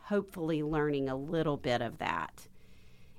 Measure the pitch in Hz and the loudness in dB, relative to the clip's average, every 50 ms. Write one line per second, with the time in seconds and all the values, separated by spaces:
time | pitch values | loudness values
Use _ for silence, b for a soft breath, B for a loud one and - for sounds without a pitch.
0 | - - 208 202 196 202 - 185 160 160 165 151 151 147 160 151 147 151 147 139 | -6 0 0 0 0 0 -4 -4 -2 0 2 2 2 2 2 2 4 4 4 2
1 | 135 135 131 131 139 151 180 165 156 156 143 139 - 135 120 117 120 113 - - | 2 0 0 -2 -2 0 0 2 2 2 2 0 2 2 2 2 2 -2 -4 -4
2 | - - 85 85 78 - - - - - b b b b b b b b b b | -2 -2 -2 -2 -2 -6 -8 -12 -18 -18 b b b b b b b b b b
3 | b b b | b b b